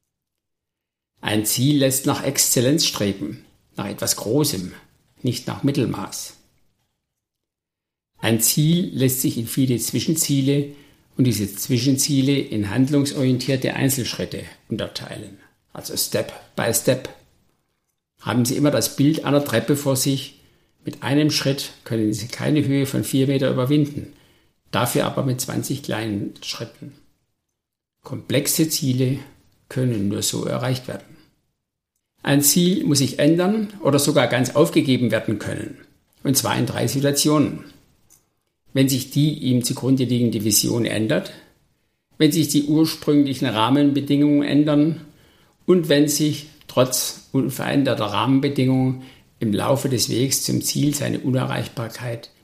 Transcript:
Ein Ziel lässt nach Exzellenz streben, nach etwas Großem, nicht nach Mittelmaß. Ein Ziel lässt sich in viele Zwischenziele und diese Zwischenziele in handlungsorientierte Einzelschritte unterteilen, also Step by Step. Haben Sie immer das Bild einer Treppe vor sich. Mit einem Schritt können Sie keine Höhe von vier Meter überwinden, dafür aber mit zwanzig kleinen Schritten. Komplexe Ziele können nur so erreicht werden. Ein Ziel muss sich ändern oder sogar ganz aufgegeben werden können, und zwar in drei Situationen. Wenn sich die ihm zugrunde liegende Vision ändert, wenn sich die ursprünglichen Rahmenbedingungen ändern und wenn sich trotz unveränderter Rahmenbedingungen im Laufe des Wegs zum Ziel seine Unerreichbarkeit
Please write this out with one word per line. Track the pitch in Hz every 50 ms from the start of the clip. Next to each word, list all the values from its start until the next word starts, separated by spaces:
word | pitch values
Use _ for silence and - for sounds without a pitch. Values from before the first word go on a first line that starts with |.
| _ _ _ _ _ _ _ _ _ _ _ _ _ _ _ _ _ _ _ _ _ _ _ _
Ein | - - 104 107 107 107
Ziel | - - 123 143 147 143
lässt | 135 135 131 - -
nach | 143 139 - -
Exzellenz | 135 139 - - - - 135 120 127 147 165 -
streben, | - - - 107 101 98 - - - - - - _ _ _ _ _ _
nach | - 101 101
etwas | 101 - - 95 - -
Großem, | - 104 113 143 151 - - - - - - - - _ _ _ _ _ _ _ -
nicht | 127 117 - - -
nach | 120 101 -
Mittelmaß. | 135 139 - 123 101 - 95 98 - - - - - - _ _ _ _ _ _ _ _ _ _ _ _ _ _ _ _ _ _ _ _ _ _ _ _ _ _ _ _ _ _ _ _ _ _ _ _ _
Ein | - 107 113 110
Ziel | 113 - - - 151 156 170 175 185 - -
lässt | - 131 131 127 -
sich | - 156 - -
in | 113 117
viele | - - 135 127 123 110
Zwischenziele | - - - 127 - - 165 160 - - 143 139 135 135 139 143 143 143 - - - _ _ _ _ _ _ -
und | 127
diese | 127 113 101 107 98 -
Zwischenziele | - - - 135 120 113 139 135 127 - - 147 135 131 135 139 135
in | 131 - - 107 104 98
handlungsorientierte | 101 120 131 131 151 143 139 139 - 147 135 127 127 123 - - 135 131 131 - -
Einzelschritte | - 127 135 127 - 117 - - - 90 87 - 95 92 87 - _ _ _
unterteilen, | 117 101 101 92 - - - - - - - 95 95 - - _ _ _ _ _ _
also | - - - -
Step | - - - - 101 110 - - - - - _
by | - - 120 113
Step. | - - - 127 127 - - - - _ _ _ _ _ _ _ _ _ _ _ _ _ _ _ _ _ _ _ _
Haben | - 131 117 123 123
Sie | 117 135 -
immer | 139 151
das | 139 117 110 - -
Bild | - 135 143 160 156 -
einer | 143 139 147 143
Treppe | - - - 120 - 147
vor | 143 - 143 135
sich. | 123 - 147 135 131 131 - - _ _ _ _ _ _ _ _ _ _
Mit | - - - -
einem | 113 135 147 151 143
Schritt | - - - 135 139 139 - - - - _
können | - 117 113 110 107 107
Sie | 113 104 117
keine | - - 117 135 147 151 107
Höhe | 117 139 139 135 127
von | 131 127 120
vier | - - 135 135 135
Meter | 139 135 131 131
überwinden, | 123 127 127 123 147 151 147 139 - - 92 - - _ _ _ _ _ _ _ _ _ _ _
dafür | - 98 117 123 - - -
aber | - 131 - 131
mit | 135 127 127
zwanzig | - - 117 120 120 - 135 127 -
kleinen | - - 110 110 113 104 101 107 - - -
Schritten. | - - - - 120 - - - - 131 131 - _ _ _ _ _ _ _ _ _ _ _ _ _ _ _ _ _ _ _ _ _
Komplexe | - - 95 - - - 135 143 - - - 165 160
Ziele | - - - 135 123 127 131 127 135 139 - - - _ _ _ _ _ _ _
können | - - 127 127 120 107 98 101
nur | 107 104 101
so | - - 113 -
erreicht | - - - 127 127 131 127 - -
werden. | - - - _ - - _ _ _ _ _ _ _ _ _ _ _ _ _ _ _ _ _ _ _ _ _
Ein | - 143 143
Ziel | 143 143 - 180 175 175 185 - -
muss | - 143 127
sich | 139 123 - -
ändern | - 147 165 170 180 185 208 226 214 202 - - -
oder | 139 139 143
sogar | 139 156 143 147 123 117
ganz | - 120 127 123 -
aufgegeben | - 156 170 - 170 139 - 131 120 123 113
werden | 104 113 - - 107 101
können, | - - - - - - - - - _ _ _ _ _ _ _ _
und | 139 135
zwar | 127 - 202 120 123
in | 127
drei | 113 - 117 117 117
Situationen. | - 139 135 143 143 143 - 151 151 151 135 98 - - - - - - _ _ _ _ _ _ - _ _ _ _ _ _ _ _ _ _ _ _
Wenn | 135 135 135
sich | 135 127 - -
die | - 139 147 156 147
ihm | - - 127 127 123 120
zugrunde | - 127 - - 127 135 127 127
liegende | 113 123 120 120 117 107 113 101
Vision | 110 104 - - 120 113 120 117
ändert, | - - 104 110 110 147 180 196 - - - - _ _ _ _ _ _ _ _ _ _ _ _ _ _ _
wenn | 156 151
sich | 147 160 151 131
die | - 151 143
ursprünglichen | 143 156 151 160 160 - - - - 147 147 143 139 135 - 139 131
Rahmenbedingungen | 107 107 110 117 131 147 147 143 135 139 131 - 143 143 147 147 147 143 143
ändern | - 131 139 151 151 147 147 147 160 160 - - - - _ _ _ _ _ _ _ _ _ _
und | - 180 185 165 151
wenn | 147 143 151 147
sich | 147 - 156 151 143 - - - - - - -
trotz | - - 127 131 131 - - - - - - _
unveränderter | - 135 131 - 127 - - - 131 143 139 135 117 113 113
Rahmenbedingungen | 104 101 101 110 123 135 135 139 143 143 - 131 127 131 131 131 131 131 127 - - - - _ _ _ _
im | - 110 101
Laufe | 101 104 107 135 131 - 139
des | 131 113 - -
Wegs | - 110 127 135 131 - -
zum | - 127 123
Ziel | - - - 143 139 147 143
seine | - - 120 113 120
Unerreichbarkeit | - - 123 127 - - - - 127 - - - 117 110 - - 123 127 117 120 - - _ _